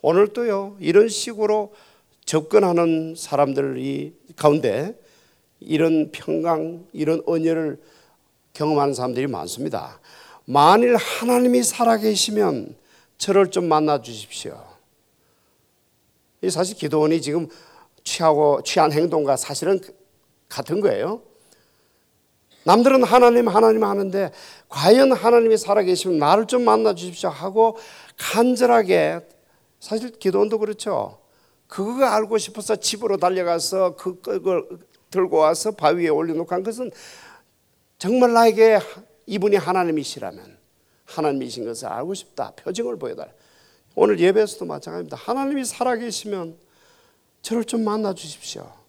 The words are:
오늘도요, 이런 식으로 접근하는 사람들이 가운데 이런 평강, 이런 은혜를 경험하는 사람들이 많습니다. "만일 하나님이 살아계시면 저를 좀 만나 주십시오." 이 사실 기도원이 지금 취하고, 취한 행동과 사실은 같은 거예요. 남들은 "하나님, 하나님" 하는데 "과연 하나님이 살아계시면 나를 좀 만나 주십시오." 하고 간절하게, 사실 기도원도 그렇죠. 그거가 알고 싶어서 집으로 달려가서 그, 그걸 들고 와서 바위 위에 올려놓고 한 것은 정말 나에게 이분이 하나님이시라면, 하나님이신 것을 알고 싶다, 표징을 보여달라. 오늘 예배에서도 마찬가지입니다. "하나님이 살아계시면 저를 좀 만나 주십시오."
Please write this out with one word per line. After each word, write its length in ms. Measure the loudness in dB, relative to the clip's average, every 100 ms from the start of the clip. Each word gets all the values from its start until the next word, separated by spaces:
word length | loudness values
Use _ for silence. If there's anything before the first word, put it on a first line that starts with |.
오늘도요, 720 | 2 2 0 0 -4 -4 -6 -8
이런 280 | 2 4 4
식으로 640 | 0 -8 -4 -2 -2 -4 -14 _ _ _ _ -4
접근하는 880 | -4 4 4 4 2 2 0 -4 -12
사람들이 1000 | -4 0 0 0 -4 -4 -6 -6 -8 _ _ 0
가운데 640 | 2 2 0 -2 -4 -12 _ _ _ _ _ _
이런 500 | -6 0 2 0 -2
평강, 760 | -8 -6 -4 -2 -2 -4 -12 -16
이런 300 | -6 -4 -2 -2
은혜를 520 | -2 0 -2 -4 -8 _ _ _ _ _ _ _
경험하는 400 | -6 -2 0 0
사람들이 320 | -2 -4 -4 -4
많습니다. 760 | -6 -10 -8 -8 -8 -10 -18 _ -20 -20 -20
"만일 520 | -2 4 6 6 4 2
하나님이 680 | 0 -4 0 2 4 2
살아계시면 1120 | 0 0 0 2 0 0 -2 0 0 -2 -8 -18 _ _ _ _
저를 320 | 0 2 2
좀 180 | 0 0
만나 340 | 0 2 -2
주십시오." 580 | -4 -16 -16 -14 -14 -16 -20 -20 _ _ _ _ _ _ _ _ _ _ _ _ _ _ _ _
이 80 | -6
사실 260 | -2 -4 -4
기도원이 440 | -4 0 2 0
지금 260 | -2 -4 -6 -14 -20 -20 _ _
취하고, 600 | -12 0 2 4 2 2
취한 260 | 0 2 2
행동과 460 | 2 0 0 0 -2
사실은 420 | -4 -6 -2 -2 -4 -20 _ _ _ _ _
같은 320 | -12 -6 -2
거예요. 420 | 0 0 -4 -8 _ _ _ _ _ _ _ _ _ _ _ _ _ _
남들은 400 | 2 4 6 4
"하나님, 440 | 6 6 8 6 4
하나님" 360 | 4 6 4
하는데 480 | 0 -2 -4 -4 -4 -8 -20 -20 _
"과연 440 | 0 6 6 6
하나님이 460 | 4 4 4 4 2
살아계시면 600 | 2 0 2 -2 0 0
나를 280 | 4 2 2
좀 160 | 0
만나 320 | 2 2 2
주십시오." 340 | -2 -10 -6 -8
하고 480 | -6 -4 2 2 0 -18 -20 -20 -12
간절하게, 1040 | -4 0 2 2 4 4 4 0 0 -4 -12 _ _ _ _ _
사실 320 | -10 -8 -8
기도원도 480 | -6 -2 0 0 -2
그렇죠. 600 | -4 -6 -6 -4 -6 -12 _ _ _ _ _
그거가 460 | -8 -6 0 0
알고 240 | 0 -2 -4
싶어서 380 | -6 -12 -6 -4
집으로 420 | -4 -6 -4 -2
달려가서 800 | 0 0 -2 -2 -2 -2 -2 -2
그, 240 | -12 -10
그걸 460 | -8 -4 -2 -2 -4 -18 _ _ _
들고 280 | -4 0 2
와서 340 | 2 2 -4
바위 320 | 0 0 2
위에 40 | 0
올려놓고 460 | 0 -2 -4 -4
한 80 | -6
것은 280 | -6 -10 -12 -14 -20 -20 -20 -20 _ _ _ _ _ _
정말 340 | -2 4 4
나에게 460 | 6 4 6 6 6 0 -18 -20 _ -8
이분이 300 | -2 2 2
하나님이시라면, 1040 | 0 -2 0 -2 -6 -10 -12 -14 -20 _ _ _ _ _ _
하나님이신 580 | -4 -2 -2 -6 -10
것을 240 | -10 -10 -8
알고 260 | -8 -8
싶다, 380 | -10 -12 -10 -10
표징을 440 | -10 -10 -6 -6 -6
보여달라. 360 | -10 -10 -16 _ _ _ _ _ _
오늘 260 | 2 2 4
예배에서도 440 | 4 2 0 -4 -10
마찬가지입니다. 500 | -10 -10 -12 -12 -12
"하나님이 480 | -6 -4 -4 -4
살아계시면 920 | -8 -6 -4 -4 -6 -10 -8 -8 -10 -16 _ _ _ _ _ _ _ _
저를 220 | -6 -6
좀 200 | -4 -4
만나 280 | -2 -2 -4
주십시오." 560 | -8 -14 -16 -16 -16 -18 -20